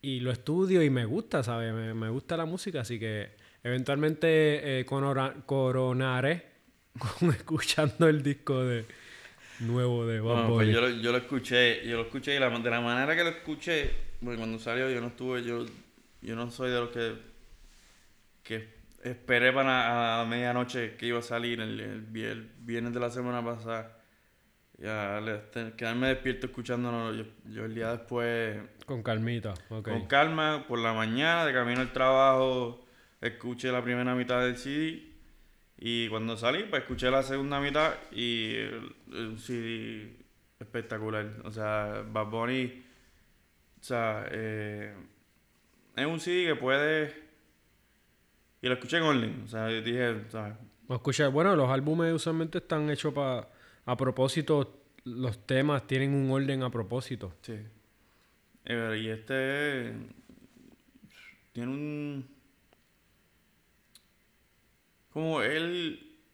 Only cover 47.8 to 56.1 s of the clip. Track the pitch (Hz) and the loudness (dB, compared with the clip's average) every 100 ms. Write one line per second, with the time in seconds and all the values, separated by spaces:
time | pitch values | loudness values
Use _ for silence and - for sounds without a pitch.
47.8 | _ _ _ _ _ _ _ _ 123 127 | _ _ _ _ _ _ _ _ -2 -2
48.8 | 120 160 160 135 113 - 107 110 110 113 | 0 2 4 4 2 -6 -8 -6 -4 -2
49.8 | 113 120 123 113 107 110 104 107 120 _ | -2 0 0 -2 -6 -10 -10 -12 -18 _
50.8 | - 127 - 135 143 139 180 180 127 135 | -8 -4 -2 2 2 4 4 4 4 2
51.8 | 143 160 165 165 165 160 160 175 - 156 | 0 2 2 0 0 -2 -2 -6 -4 -2
52.8 | 151 143 156 139 139 123 - - - - | 0 0 -2 -2 -2 -2 -6 -18 -20 -16
53.8 | - 123 131 127 135 165 143 151 127 - | -4 0 0 2 2 2 2 2 2 -6
54.8 | _ - - 120 127 104 - 131 143 143 | _ -18 -12 -4 -4 -4 0 2 4 2
55.8 | - 131 139 | 0 0 2